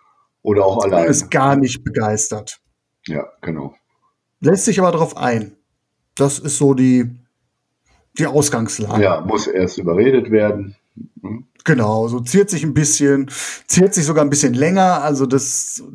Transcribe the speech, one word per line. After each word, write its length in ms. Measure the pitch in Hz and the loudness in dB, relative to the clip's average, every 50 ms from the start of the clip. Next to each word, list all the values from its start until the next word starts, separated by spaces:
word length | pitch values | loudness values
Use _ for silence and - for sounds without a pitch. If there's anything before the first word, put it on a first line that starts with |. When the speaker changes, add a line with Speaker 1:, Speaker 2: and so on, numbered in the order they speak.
| _ _ _ _ _ _ _ _ | _ _ _ _ _ _ _ _
Speaker 1:
Oder 240 | - 104 104 101 98 | -2 0 2 2 4
auch 180 | 98 98 117 104 | 2 2 0 0
allein. 260 | 98 95 87 85 82 | 0 2 2 2 2
Speaker 2:
Ist 200 | 139 - - - | 2 0 -2 -2
gar 280 | - 151 131 139 139 143 | 0 0 2 2 2 2
nicht 260 | 135 123 120 - - | 0 0 -2 -6 -8
begeistert. 760 | 120 110 123 113 107 107 107 - - 110 107 104 - - - _ _ _ _ _ _ _ _ - | -6 -4 -2 -2 -2 -2 -2 -4 -6 -6 -10 -12 -14 -18 -20 _ _ _ _ _ _ _ _ -12
Speaker 1:
Ja, 220 | - 80 73 69 - - _ | -8 -8 -8 -8 -10 -12 _
genau. 340 | - 87 82 76 69 69 - _ _ _ _ _ _ _ _ _ _ _ _ - | -10 -10 -8 -8 -10 -12 -14 _ _ _ _ _ _ _ _ _ _ _ _ -2
Speaker 2:
Lässt 260 | - 139 175 190 - | 0 2 2 2 2
sich 140 | 233 185 190 | 0 0 2
aber 120 | 185 175 | 2 0
drauf 260 | 165 160 165 160 - - | 2 0 -2 -2 -4 -4
ein. 400 | 139 127 120 113 104 - - _ _ _ _ _ _ _ _ _ _ _ - | -4 -2 -2 -2 -4 -8 -14 _ _ _ _ _ _ _ _ _ _ _ -4
Das 240 | - 135 143 139 - | -2 0 0 0 -4
ist 180 | - 143 - - | -8 -6 -4 2
so 160 | 147 139 139 | 2 2 4
die, 360 | 127 127 127 127 127 120 120 123 - _ _ _ _ _ _ _ _ _ _ _ _ _ _ _ _ _ _ - - | 4 4 4 4 2 2 -2 -6 -12 _ _ _ _ _ _ _ _ _ _ _ _ _ _ _ _ _ _ -6 -4
die 100 | 160 147 | -4 0
Ausgangslage. 760 | 131 151 143 - - 120 113 104 - - 110 101 107 107 104 | 2 0 0 0 0 -2 -4 -4 -6 -6 -6 -2 0 2 2
Speaker 1:
Ja, 180 | 95 87 78 | 2 2 0
muss 260 | 82 98 107 104 - - | -2 -2 -2 -2 -2 -2
erst 300 | - 92 92 90 - - | -2 0 0 -2 -2 -4
überredet 540 | 95 85 82 92 110 131 135 127 107 107 | -2 -2 2 2 4 4 4 2 2 2
werden. 460 | 110 107 107 104 104 101 98 98 98 _ _ _ - 113 - - _ - | 2 2 2 2 0 -2 -6 -12 -14 _ _ _ -20 -20 -20 -20 _ -18
Mhm. 240 | - 98 107 117 135 _ _ _ - | -14 -12 -12 -12 -14 _ _ _ -2
Speaker 2:
Genau, 420 | - 156 123 110 104 107 110 113 117 | 0 0 2 2 0 0 0 -2 -2
so 120 | 120 123 | -4 -6
ziert 300 | 120 120 - 190 202 202 | -6 0 2 2 2 2
sich 140 | - 147 147 | 0 -4 -4
ein 100 | 160 127 | -2 0
bisschen, 560 | 147 151 139 - - 143 139 139 139 139 127 - - - - - - - - | 0 0 0 0 2 2 2 2 2 0 -4 -8 -10 -10 -10 -12 -12 -8 -2
ziert 260 | - - 180 196 196 | 2 4 4 4 2
sich 120 | - 151 | 0 -2
sogar 180 | 143 165 156 147 | 0 2 2 2
ein 60 | 143 | 2
bisschen 240 | 139 143 - 131 120 | 2 0 0 0 2
länger, 480 | 123 147 160 185 190 185 185 180 156 139 | 2 0 2 2 4 4 4 2 0 0
also 220 | 151 151 131 135 | -2 0 0 0
das 580 | 127 127 135 123 - - - - - - - - - 147 | 0 0 0 0 -2 -6 -6 -6 -8 -10 -14 -14 -18 -16